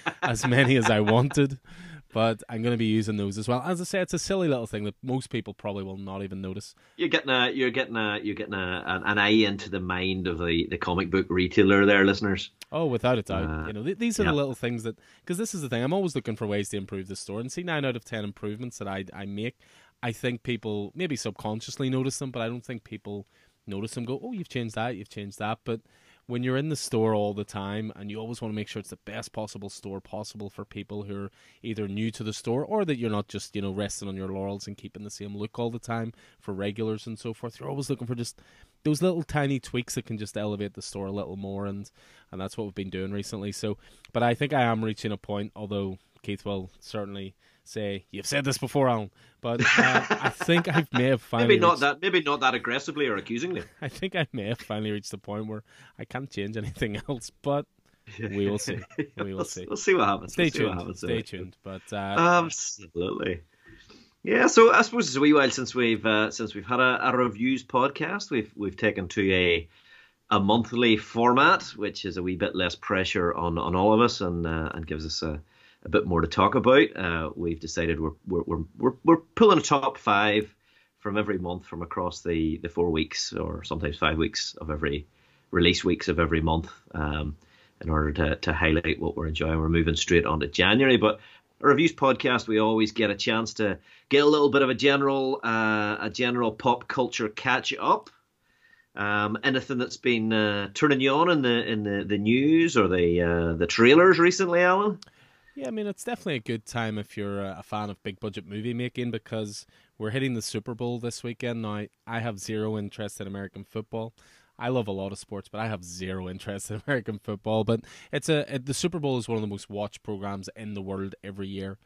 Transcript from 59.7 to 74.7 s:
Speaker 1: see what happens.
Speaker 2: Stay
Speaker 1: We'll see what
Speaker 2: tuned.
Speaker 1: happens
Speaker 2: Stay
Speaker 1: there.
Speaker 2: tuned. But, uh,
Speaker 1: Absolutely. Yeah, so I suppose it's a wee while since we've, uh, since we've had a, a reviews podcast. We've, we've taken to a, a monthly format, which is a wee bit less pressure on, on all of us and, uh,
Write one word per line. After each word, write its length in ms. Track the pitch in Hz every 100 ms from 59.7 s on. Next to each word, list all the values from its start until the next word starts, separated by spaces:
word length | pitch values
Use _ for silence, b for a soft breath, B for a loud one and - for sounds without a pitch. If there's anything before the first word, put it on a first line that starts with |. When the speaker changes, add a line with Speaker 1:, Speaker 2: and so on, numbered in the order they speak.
| -
Speaker 1:
see 160 | 202 180
what 120 | 101
happens. 260 | 98 -
Speaker 2:
Stay 100 | -
Speaker 1:
We'll 80 | 165
see 120 | -
what 60 | 104
Speaker 2:
tuned. 100 | 90
Speaker 1:
happens 180 | 90 90
Speaker 2:
Stay 80 | 87
Speaker 1:
there. 140 | 113
Speaker 2:
tuned. 340 | - 92 92 -
But, 180 | 98 95 -
uh, 500 | 104 98 101 170 175 165
Speaker 1:
Absolutely. 960 | - - - 90 85 90 - 95 85 - b b b b b b b
Yeah, 240 | - 233 311
so 240 | - 233
I 100 | -
suppose 260 | 220 233 160
it's 80 | 135
a 40 |
wee 140 | 147
while 180 | 151 131
since 240 | 131 120 127
we've, 300 | 117 104 110
uh, 260 | 107 107
since 240 | - 107 101
we've 100 | 90
had 140 | 123
a, 300 | 127 123 127
a 60 | 123
reviews 460 | 123 104 127 127
podcast. 680 | - 127 139 - 160 202 -
We've, 200 | 120 107 -
we've 200 | 98 98
taken 300 | 107 95 87
to 240 | 107 95
a, 340 | 92 90 85 80 b b b b b -
a 80 | 104
monthly 580 | 98 117 110 123 120 107
format, 680 | - 117 120 127 160 190 - -
which 300 | 101 - 95
is 120 | 90
a 60 |
wee 120 | 90 90
bit 200 | 98 92
less 180 | 87 -
pressure 560 | - 95 90 101 87
on, 260 | 80 85 82
on 160 | 85 90
all 180 | 104
of 80 | 110
us 200 | 120 -
and, 260 | 90 85 82
uh, 220 | 80 78